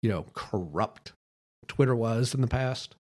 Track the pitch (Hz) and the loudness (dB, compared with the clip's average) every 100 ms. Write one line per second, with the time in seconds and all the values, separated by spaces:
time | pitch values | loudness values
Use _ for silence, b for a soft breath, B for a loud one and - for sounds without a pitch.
0 | 110 92 73 - - 101 87 76 110 - | 2 0 -4 -12 -6 -4 -4 -2 -2 -4
1 | - - _ _ _ _ - - 135 120 | -20 -20 _ _ _ _ -12 2 4 4
2 | 113 113 123 135 127 131 131 131 - - | 2 2 0 2 0 2 0 -4 -10 -18